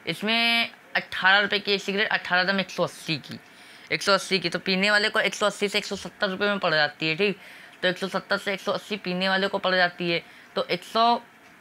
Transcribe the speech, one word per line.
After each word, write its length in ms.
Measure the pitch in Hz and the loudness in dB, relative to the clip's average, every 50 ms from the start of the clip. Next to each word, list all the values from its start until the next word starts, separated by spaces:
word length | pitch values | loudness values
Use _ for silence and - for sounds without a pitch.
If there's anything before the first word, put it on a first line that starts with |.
| - | -8
इसमें 640 | - 165 - 196 214 226 233 233 233 233 233 233 233 - - - - - | -8 -6 -4 -2 0 2 2 2 2 2 2 0 -2 -6 -14 -10 -4 -4
अठारह 440 | 190 - - - - 185 190 196 208 | -4 -4 -4 -4 2 4 6 6 6
रुपये 200 | 202 196 208 202 | 4 2 0 0
की 120 | 208 202 | 0 0
एक 100 | 202 190 | 0 0
सिगरेट, 260 | - 202 190 202 214 | 0 -2 0 0 0
अठारह 360 | - 185 180 - - 180 180 180 | 0 0 -2 0 0 2 2 2
दम 160 | 185 196 190 | 2 0 0
एक 100 | 180 - | -2 -2
सौ 140 | - - 170 | -2 -2 -2
अस्सी 340 | 143 - - - - 160 | -2 -4 -6 -6 -4 -4
की, 220 | 131 - - 110 - - - - - - - - - - - | -4 -6 -10 -14 -14 -16 -20 -20 -20 -20 -20 -20 -20 -6 -6
एक 100 | 151 160 | -4 -2
सौ 120 | - 202 196 | 2 2 2
अस्सी 260 | 185 - - 190 185 | 2 2 0 0 0
की। 100 | 175 170 | 0 -2
तो 100 | 175 175 | -4 -2
पीने 320 | - 190 190 185 196 208 | -2 0 0 2 2 4
वाले 180 | 208 208 208 214 | 4 2 2 2
को 100 | - 220 | 0 0
एक 160 | - 202 - | 0 0 0
सौ 100 | - 208 | 0 0
अस्सी 220 | 202 196 - 208 | 0 0 0 -2
से 100 | 196 - | -2 -2
एक 80 | 208 202 | -4 -4
सौ 100 | - 202 | -4 -8
सत्तर 340 | 185 - 185 - - 208 196 | -8 -10 -12 -6 -4 -4 -4
रुपये 180 | 185 185 208 | -2 0 0
में 120 | 202 202 190 | 0 0 0
पड़ 140 | 185 175 156 | 0 0 2
जाती 340 | 156 147 147 - - 156 | 2 2 0 0 -2 -2
है, 80 | 160 160 | -2 0
ठीक। 240 | 165 208 208 180 - - - - - - - - - | 2 0 0 0 -4 -10 -18 -20 -20 -20 -20 -8 -2
तो 60 | - | -2
एक 100 | 185 180 | -2 0
सौ 100 | - 196 | -2 -4
सत्तर 300 | 180 196 185 - - 202 | -4 -4 -6 -2 -2 -2
से 160 | 185 - 208 196 | -2 -2 -4 -6
एक 80 | 190 | -4
सौ 100 | - 208 | -2 -4
अस्सी 260 | - 175 - - 208 | -4 -4 -4 -6 -8
पीने 320 | 202 - 180 180 180 190 190 | -6 -4 -4 -2 0 0 2
वाले 180 | 190 190 196 | 2 2 2
को 100 | 196 - | 0 0
पड़ 180 | 196 - 185 185 | 0 0 2 4
जाती 360 | 185 180 175 - - 175 170 | 4 2 2 0 -2 -2 -2
है, 120 | 170 160 - - - - - - - | -2 -2 -4 -8 -16 -20 -20 -6 -4
तो 80 | 202 - | -4 -2
एक 200 | - 185 180 - | -2 -4 -4 -4
सौ 400 | - - 226 226 233 240 226 - - - - - - - - | -2 0 2 4 4 4 2 -2 -8 -20 -20 -20 -20 -20 -20